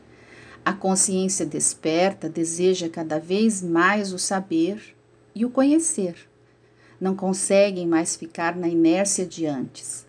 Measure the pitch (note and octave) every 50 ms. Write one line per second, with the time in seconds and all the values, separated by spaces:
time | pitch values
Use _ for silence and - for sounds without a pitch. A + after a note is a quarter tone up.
0 | - - - - - - - - - - - - - - F#3+ F#3+ - F#3+ F#3+ F#3+
1 | - - F#3+ F#3 F#3+ F#3+ F#3+ - F3 D#3 D3+ - - - - - - D#3+ D#3+ E3+
2 | F#3 G3 F#3+ - - D#3 D#3+ E3+ E3 E3 E3 E3+ F3+ F#3 F#3 F3 E3+ E3 E3 E3+
3 | E3 D#3 D3+ D#3 D#3+ E3+ F#3 G#3 A3 A3+ G#3 F#3+ F3+ E3+ E3 E3 F3 F#3+ G#3 G#3+
4 | G3+ F#3+ F3+ F3+ - - G3+ F#3+ F#3+ - D#3+ D#3+ E3 F3+ G#3 G#3+ - - - _
5 | _ _ _ _ _ _ - G3+ A#3 B3 B3 C4+ C4 C#4+ D4 E4 E4 - - -
6 | F#3+ F3 E3+ - - _ _ _ _ _ _ _ _ _ _ _ _ _ - -
7 | F#3 F#3+ G3 F#3+ F#3 F#3+ F#3+ F#3+ - - G3 G3 G3+ G#3 F#3+ F3+ F3 E3+ E3 D#3+
8 | E3+ F3 - - E3 - - - E3+ E3+ F3 F3+ F3 E3+ E3+ E3 E3 D#3+ E3+ F#3
9 | G3+ G3 - - F#3 E3 - E3+ E3 D3+ C#3 B2+ A2+ A#2 - - - - - -
10 | -